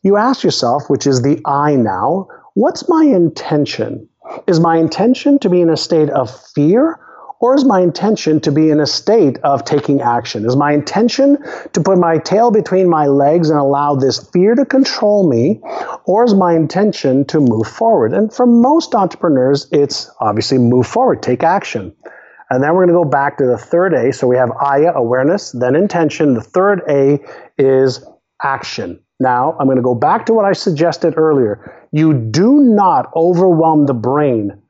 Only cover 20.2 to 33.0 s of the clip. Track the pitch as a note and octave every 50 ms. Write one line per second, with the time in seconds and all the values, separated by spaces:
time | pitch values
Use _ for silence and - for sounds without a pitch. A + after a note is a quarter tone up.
20.2 | A#2 G#2+ G#2 A2 G#2+ - C3+ B2+ A#2+ A#2 B2 B2 A#2 - - A3 C4+ B3+ B2 -
21.2 | - - B2 A#2+ - E3 F3+ G3 - - - A#2 G2 E2+ - _ _ - - -
22.2 | - - _ _ - _ C3 B2+ C3+ D3 E3 F#3 F#3 F3+ E3+ F3+ E3+ C#3+ C#3+ C#3
23.2 | C#3 C#3+ - - C#3+ B2+ B2 A2 - - - E3+ F3+ G3 E3 C3 A#2 C3 B2 -
24.2 | - B2 B2 B2+ B2+ A#2 A2 - - C#3+ C#3 C#3 D3+ F3 E3+ D3+ B2 A2+ B2 B2+
25.2 | C3 C#3+ F3 G3+ - - - B2 B2 B2+ C3+ D#3 G3 G3+ - F3 E3 D3+ - -
26.2 | E3 D3 C3 A2+ A2 - - F3+ F#3+ G3+ G3+ F#3 - - C#3+ C#3 C#3 C#3 D3 C#3
27.2 | - - - - - - _ - C#3 C3+ C3+ C3 C3+ C3 B2 - - - - _
28.2 | _ _ _ _ - C#3 C3+ C3 - - - - G#2 F2+ F2 - _ _ _ _
29.2 | - - B2 B2 B2+ D3 - - C#3+ C3+ C3+ B2+ A#2+ B2+ B2 A#2 B2+ D3 F#3 A3+
30.2 | A3+ - A3+ A3 G3+ G3 F#3+ - - G3+ E3 C#3+ E3 E3+ D#3 - - E3 C#3+ D3+
31.2 | D#3 D#3 D#3 C#3 B2 G#2+ G#2 - - - - - - _ - D3+ D#3+ D#3+ D3+ C3
32.2 | A2+ A2 G#2+ D3 F#3+ A#3 C#4 D4 C#4+ B3 A3 G#3 G3 F#3 D#3+ D#3